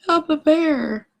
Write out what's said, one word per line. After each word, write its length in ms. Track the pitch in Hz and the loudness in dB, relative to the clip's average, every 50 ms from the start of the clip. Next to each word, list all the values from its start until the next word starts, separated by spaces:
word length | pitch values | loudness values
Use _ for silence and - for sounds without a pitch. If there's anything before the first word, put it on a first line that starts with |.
| _ | _
Help, 240 | - 339 339 330 - | 0 0 0 0 -2
a 80 | 311 | -4
bear. 680 | 302 - 302 311 330 330 320 302 254 233 - 220 214 - _ _ _ | 0 2 2 2 2 2 0 0 -2 -2 -4 -6 -8 -10 _ _ _